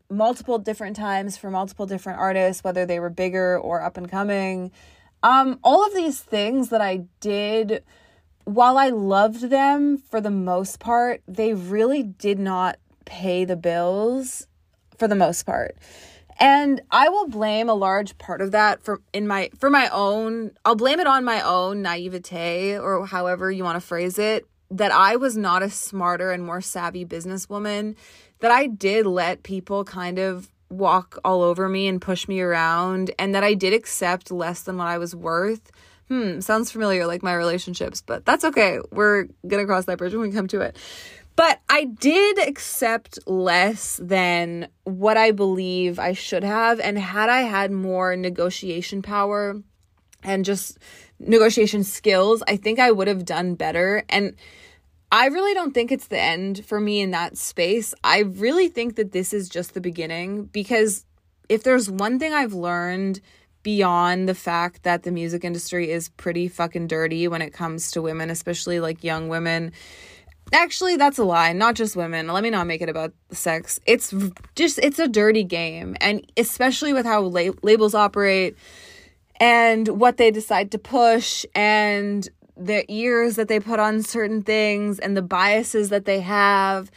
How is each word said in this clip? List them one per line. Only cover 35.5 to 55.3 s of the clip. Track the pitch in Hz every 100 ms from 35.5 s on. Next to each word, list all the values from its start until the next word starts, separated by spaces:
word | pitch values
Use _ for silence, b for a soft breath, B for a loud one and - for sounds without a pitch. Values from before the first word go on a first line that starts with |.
| 220 _ b b b -
Hmm, | 262 208 175
sounds | 190 220 220
familiar, | 220 208 185 170
like | 180
my | 185
relationships, | 175 170 175 180 175 - -
but | - -
that's | - 302
okay. | 320 269 196 - -
We're | - 208 202 - - 180
gonna | 202 202
cross | 185
that | 185 175
bridge | 180
when | 220
we | 214
come | 208 190
to | 196
it. | 190 B B B B B B -
But | 330 - -
I | 294
did | 269 214 269 349 403 392
accept | 311 285 - - 233 226 - - -
less | 185 185 175 202 214 - -
than | 180 190 180 175 170 170 - _
what | - 185 208 220
I | 220
believe | 202 196 185 185 180 180 175
I | 180
should | 185 - 180
have, | 196 220 226 233
and | 208 202
had | 185 196 220
I | 254
had | 233 196 196
more | 196 190 185 185 180
negotiation | 180 175 180 - 185 170 180 196
power | 196 202 202 208 202 202 - _ _ _ _ _
and | 196 196
just | 190 190 - - B B B -
negotiation | - 226 220 233 214 208
skills, | 196 - 208 190 202 220 -
I | 196
think | 214 233
I | 247
would | 202 190
have | 190
done | 175 165 180
better. | 175 156 165 185 208 -
And | 202 202 - B B B B _ _ _
I | 214
really | 262